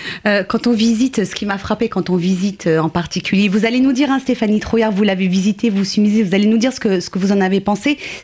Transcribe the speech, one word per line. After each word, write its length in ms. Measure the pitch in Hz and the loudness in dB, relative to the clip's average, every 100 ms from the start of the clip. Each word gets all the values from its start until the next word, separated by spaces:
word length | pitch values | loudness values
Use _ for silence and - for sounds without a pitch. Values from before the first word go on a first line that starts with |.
| - - 208 | -12 -4 0
Euh, 180 | 202 | 0
quand 220 | 190 233 240 | 0 -2 0
on 80 | |
visite, 500 | 226 226 220 262 233 | 2 2 2 0 0
ce 100 | 180 | -2
qui 120 | - 208 | -4 -4
m'a 100 | 196 | -4
frappé 320 | - 214 226 | -4 -2 -2
quand 220 | 190 175 | -2 -2
on 60 | 180 | 0
visite, 500 | 180 185 202 196 175 | 0 0 -2 -2 0
euh, 120 | 160 | 0
en 120 | 156 | 0
particulier, 580 | 175 165 180 - 196 202 | -2 -4 -6 -2 0 2
vous 160 | 208 | 2
allez 160 | 226 254 | 0 2
nous 140 | 262 | 2
dire, 160 | 254 285 | 2 0
hein, 80 | 269 | 0
Stéphanie 420 | 262 247 214 214 | -2 0 0 0
Trouillard, 320 | - 233 220 | 0 0 2
vous 100 | 190 | 2
l'avez 260 | 208 190 190 | 0 0 0
visité, 420 | 190 190 196 233 | 2 0 0 0
vous, 120 | 196 | 0
Sumisé, 400 | 190 - 208 214 | 0 0 2 2
vous 120 | 196 | 2
allez 100 | 196 | 2
nous 140 | 208 226 | 2 2
dire 160 | 262 | 0
ce 60 | 254 | 0
que, 200 | 214 185 | 0 0
ce 80 | 175 | -2
que 100 | 185 | -2
vous 140 | 190 | 0
en 80 | 196 | 2
avez 220 | 185 196 | 2 0
pensé. 340 | 196 202 285 302 - - | 0 0 0 -2 -6 -14